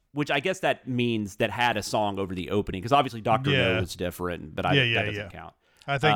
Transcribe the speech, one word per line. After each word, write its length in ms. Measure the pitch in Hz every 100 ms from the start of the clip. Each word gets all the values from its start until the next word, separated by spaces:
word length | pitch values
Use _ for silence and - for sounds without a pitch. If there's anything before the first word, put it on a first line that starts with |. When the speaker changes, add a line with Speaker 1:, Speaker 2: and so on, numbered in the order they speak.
| _
Speaker 1:
which 180 | 143 147
I 80 | 143
guess 220 | 185 185
that 260 | 156 123 -
means 500 | 123 120 113 104 -
that 140 | 113
had 260 | 98 120 107
a 60 |
song 380 | - 117 104 98
over 140 | 98 92
the 140 | 85
opening, 300 | 104 98 92
'cause 100 | 117
obviously 280 | 139 135 120
Doctor 300 | 110 113 135
Speaker 2:
Yeah. 220 | 135 117
Speaker 1:
No 60 | 110
was 160 | 90 -
different, 580 | 90 90 87 85 80
but 100 | 78
I, 100 | 90
Speaker 2:
Yeah, 80 | 139
yeah, 100 | 123 113
Speaker 1:
that 40 | 104
doesn't 160 | 104
Speaker 2:
yeah. 40 | 101
Speaker 1:
count. 240 | 85 80 - _ _ -
Speaker 2:
I 120 | 139
think, 160 | 151